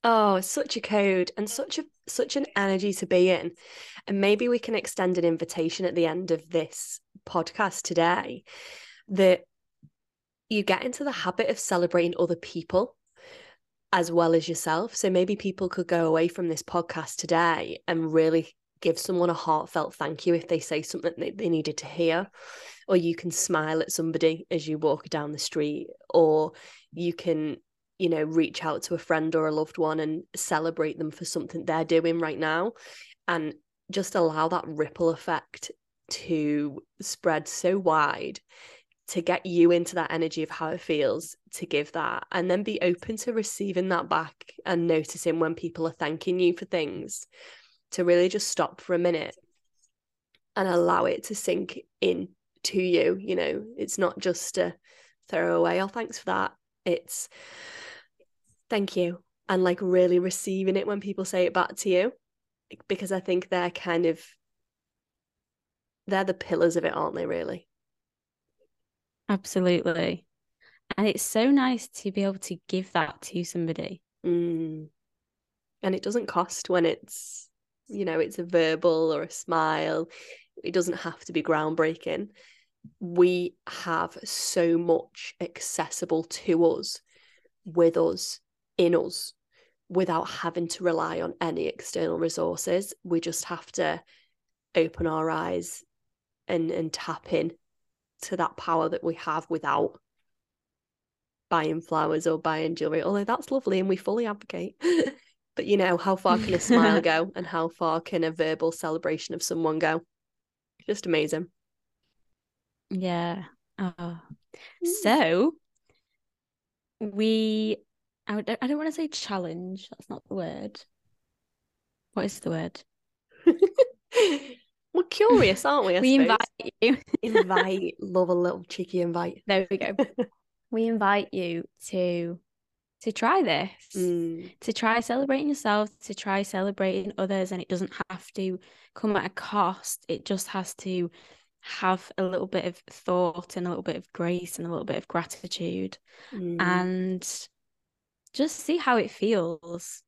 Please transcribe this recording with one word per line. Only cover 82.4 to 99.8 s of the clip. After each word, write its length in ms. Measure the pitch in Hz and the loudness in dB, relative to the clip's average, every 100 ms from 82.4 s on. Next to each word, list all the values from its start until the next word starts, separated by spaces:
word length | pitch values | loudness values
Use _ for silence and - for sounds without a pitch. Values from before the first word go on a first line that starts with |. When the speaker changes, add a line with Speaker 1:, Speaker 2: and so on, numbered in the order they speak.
| - _ _ _ 220 _ | -20 _ _ _ -20 _
Speaker 1:
We 560 | 180 175 180 180 175 _ - | -4 4 6 4 -4 _ -16
have 500 | - 175 165 165 - | -10 -4 -2 -4 -8
so 540 | - - - - 170 165 | -10 -6 -2 2 4 4
much 580 | 170 160 - - - - | 4 2 0 -16 -16 -10
accessible 840 | 180 - - - 151 - 175 160 | -12 -8 -8 -4 -4 -4 -2 -2
to 420 | 160 - - 165 165 | -2 -8 0 4 4
us, 360 | - - - _ _ _ _ _ _ 196 | 2 -6 -12 _ _ _ _ _ _ -4
with 320 | 165 165 170 | 4 4 6
us, 420 | 165 180 - - _ _ _ - | 0 0 -6 -10 _ _ _ 2
in 180 | 175 170 | 4 4
us, 380 | 175 - - _ _ _ _ _ _ | 2 -6 -12 _ _ _ _ _ _
without 400 | 180 180 165 - | 0 0 0 -2
having 380 | - 170 170 170 | -6 -6 -4 -6
to 140 | - 175 | -2 0
rely 340 | 165 160 170 | 0 -2 -4
on 120 | 170 - | -6 -4
any 260 | 165 165 156 | -4 -2 -4
external 500 | - - 170 165 170 | -6 -8 -4 -2 -2
resources. 760 | 165 170 170 170 - 180 202 - | -2 -2 -4 -2 -2 -2 -2 -14
We 160 | 180 170 | -4 -2
just 260 | 165 165 - | -2 -6 -8
have 240 | 170 - | -10 -10
to 280 | - 156 170 _ _ _ _ _ _ _ | -2 -2 -2 _ _ _ _ _ _ _
open 320 | - 160 - 165 | 0 0 0 -2
our 240 | 156 160 | 0 -2
eyes 540 | 160 170 180 175 - _ _ _ _ _ _ - | -2 -2 -4 -6 -12 _ _ _ _ _ _ -4
and, 240 | 170 165 | -2 0
and 220 | - 160 | -2 -4
tap 400 | - - 160 - | -6 -8 -10 -2
in 180 | 160 165 - _ _ _ _ _ _ | 0 0 -6 _ _ _ _ _ _
to 140 | - 180 | -8 -2
that 200 | 165 - | -2 -2
power 320 | - 165 160 | -2 0 0
that 140 | - | -2
we 100 | - 165 | -4 -4
have 300 | - 156 - | -4 -4 -2
without 500 | 160 147 147 | -4 0 0